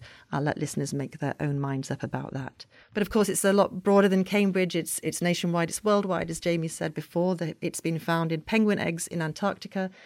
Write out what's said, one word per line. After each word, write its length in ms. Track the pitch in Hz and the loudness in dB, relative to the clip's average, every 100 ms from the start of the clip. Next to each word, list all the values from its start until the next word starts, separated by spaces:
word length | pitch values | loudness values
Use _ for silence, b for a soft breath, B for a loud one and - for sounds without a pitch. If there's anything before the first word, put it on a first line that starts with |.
| B B B | B B B
I'll 100 | 147 | -2
let 180 | 147 - | -2 -2
listeners 360 | 147 - 143 | -4 -4 -4
make 240 | 143 135 - | -4 -6 -4
their 160 | 143 - | -4 -2
own 180 | 151 143 | -2 -2
minds 300 | 139 135 135 | -2 -4 -4
up 120 | 131 | -6
about 300 | - 131 135 | -6 -6 -8
that. 320 | 135 131 - - b b | -8 -10 -12 -20 b b
But 80 | 214 | -4
of 80 | 202 | 0
course, 180 | 226 196 | 2 2
it's 160 | - | 2
a 80 | 196 | 4
lot 300 | 196 190 185 | 4 4 2
broader 260 | 208 202 196 | 4 6 6
than 160 | 190 | 4
Cambridge. 520 | 185 208 202 190 180 170 | 2 2 2 2 0 0
It's, 240 | - - | -2 -4
it's 180 | 156 - | -4 0
nationwide, 480 | 175 175 180 170 165 | 0 2 0 0 0
it's 160 | - | 0
worldwide, 460 | 214 202 196 165 165 | 2 2 2 -2 -2
as 100 | 165 | -2
Jamie 280 | 175 170 160 | 0 0 -2
said 260 | - 160 | -4 -6
before. 400 | 156 - 170 180 | -6 -4 0 2
The, 200 | 175 165 - | 0 -4 -4
it's 200 | 170 - | -6 -4
been 180 | 165 165 | -2 -2
found 340 | - 165 165 | 0 0 2
in 80 | 160 | -2
penguin 360 | - 220 214 196 | 0 2 4 2
eggs 300 | - 165 - | 0 -4 -6
in 120 | 170 | -4
Antarctica 720 | 156 - 202 - - 196 190 B | -4 -2 -4 -4 -6 -6 -6 B